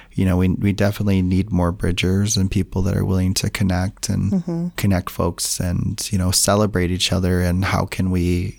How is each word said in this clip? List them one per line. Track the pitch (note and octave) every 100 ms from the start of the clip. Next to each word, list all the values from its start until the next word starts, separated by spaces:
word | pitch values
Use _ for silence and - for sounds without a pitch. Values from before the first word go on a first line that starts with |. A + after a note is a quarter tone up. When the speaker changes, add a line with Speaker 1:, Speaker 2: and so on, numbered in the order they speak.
| -
Speaker 1:
you | -
know, | F#2+ F2+
we, | F#2
we | - G2+
definitely | F#2+ G2+ - G2+ F#2+
need | F#2 F#2 G2
more | F2+ F2
bridgers | F2+ F2+ F2 F2+ F#2+ G2+ F#2
and | F#2+
people | F#2+ F2+ F#2+
that | F#2+ G2
are |
willing | G2 F#2 F#2
to | G2 G2
connect | - F#2+ F2+ F#2 - -
and | G2 F#2+
Speaker 2:
Mm-hmm. | F#3+ E3+ E3+ F3 -
Speaker 1:
connect | G2+ F2+ -
folks | - F2 F2 - -
and, | F2+ F#2 - G2+ -
you | F#2+
know, | F2+
celebrate | F2 - G2+ G#2+ F#2+ F2
each | F2+ -
other. | F#2 F2+ F2+
And | F2+ F2+
how | F#2+ F#2+
can | F2+ - F#2+
we, | F#2 F2 F2 F#2+